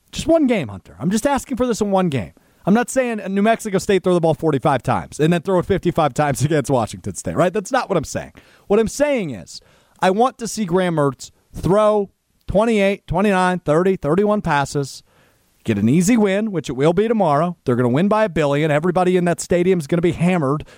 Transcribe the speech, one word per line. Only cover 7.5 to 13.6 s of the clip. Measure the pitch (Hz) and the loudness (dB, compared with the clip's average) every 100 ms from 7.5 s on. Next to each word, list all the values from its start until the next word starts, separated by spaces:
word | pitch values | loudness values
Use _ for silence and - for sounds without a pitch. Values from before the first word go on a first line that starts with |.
That's | 208 185 | -2 -4
not | 254 - | -4 -2
what | 180 | -4
I'm | |
saying. | 131 90 - - - _ - | -4 -10 -12 -20 -20 _ -2
What | 202 | 0
I'm | 220 | 0
saying | - 294 262 165 | -2 -2 0 -4
is | 104 73 - _ _ _ - | -10 -14 -20 _ _ _ -2
I | 185 | 0
want | 196 254 - | 2 0 -2
to | 226 | -10
see | 208 | -6
Graham | 190 185 180 160 | -2 0 0 0
Mertz | 143 127 - _ _ | 0 -2 -16 _ _
throw | - 156 202 214 214 196 _ _ _ - | -6 0 2 4 2 -2 _ _ _ -4
twenty-eight, | 185 233 214 196 202 - | 0 2 2 2 0 -4
twenty-nine, | 165 208 185 185 180 | 0 2 2 0 -2